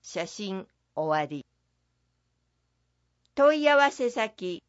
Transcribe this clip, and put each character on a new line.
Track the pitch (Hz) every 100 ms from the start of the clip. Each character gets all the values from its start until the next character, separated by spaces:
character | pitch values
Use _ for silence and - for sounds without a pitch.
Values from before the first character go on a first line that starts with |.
写 | - 175 165
真 | - 202 190 - _ _ -
終 | 156 151
わ | 143
り。 | 147 - _ _ _ _ _ _ _ _ _ _ _ _ _ _ _ _ _ _ -
問 | 285 302
い | 294
合 | 285
わ | 277
せ | 277 247
先 | 240 220 - 180 175